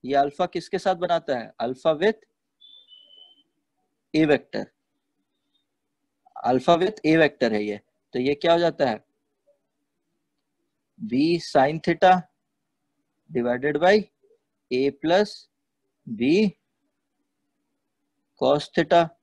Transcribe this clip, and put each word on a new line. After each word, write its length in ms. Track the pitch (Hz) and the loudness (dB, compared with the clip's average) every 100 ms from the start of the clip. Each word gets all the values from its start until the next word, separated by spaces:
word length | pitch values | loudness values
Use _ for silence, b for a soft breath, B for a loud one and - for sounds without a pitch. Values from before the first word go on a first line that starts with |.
| 127 | -2
ये 100 | 139 | 0
अल्फा 300 | 143 143 180 | 0 -2 -6
किसके 320 | 180 - 190 | -6 -6 -6
साथ 160 | 196 180 | -4 -4
बनाता 420 | 175 170 - 127 | -2 -4 -2 -6
है? 140 | 110 _ | -6 _
Alpha 320 | 117 127 165 151 | -8 -2 -2 0
with 180 | 196 220 _ _ _ _ - - _ - _ _ _ _ _ _ _ _ _ _ _ | 0 -2 _ _ _ _ -20 -20 _ -20 _ _ _ _ _ _ _ _ _ _ _
A 120 | 156 156 | -2 2
vector, 400 | 135 - 104 101 _ _ _ _ _ _ _ _ _ _ _ _ _ _ _ _ - - | 0 -2 -12 -12 _ _ _ _ _ _ _ _ _ _ _ _ _ _ _ _ -10 -2
alpha 320 | 127 131 170 | -2 2 2
with 180 | 185 - 151 | 2 -2 0
A 120 | 160 | 4
vector 280 | 151 - 117 | 2 2 -2
है 120 | 107 | -2
ये, 160 | 104 104 _ _ _ | -4 -8 _ _ _
तो 60 | 123 | -6
ये 160 | 131 143 | -4 -2
क्या 180 | 175 | 2
हो 60 | 170 | 2
जाता 300 | 170 143 139 | 2 0 -4
है? 140 | 110 _ _ _ _ _ _ _ _ _ _ _ _ _ _ _ _ _ _ _ _ | -4 _ _ _ _ _ _ _ _ _ _ _ _ _ _ _ _ _ _ _ _
B 260 | 110 120 156 170 - | -6 -2 0 -2 -2
sin 340 | 151 135 160 - | 0 0 -2 -4
theta 260 | 165 185 185 - _ _ _ _ _ _ _ _ _ _ | 2 4 4 0 _ _ _ _ _ _ _ _ _ _
divided 520 | 127 120 123 143 147 | -6 -4 -4 -4 0
by 160 | 175 208 196 _ _ _ _ _ _ | 2 2 0 _ _ _ _ _ _
A 180 | 127 139 139 | -2 -2 -4
plus 320 | 156 180 208 - _ _ _ _ _ _ - | 0 0 0 -6 _ _ _ _ _ _ -14
B 240 | 107 123 175 214 - _ _ _ _ _ _ _ _ _ _ _ _ _ _ _ _ _ _ | -4 0 2 0 -4 _ _ _ _ _ _ _ _ _ _ _ _ _ _ _ _ _ _
cos 280 | 131 147 - - | 0 0 -2 -4
theta। 300 | 156 170 165 _ | 2 2 2 _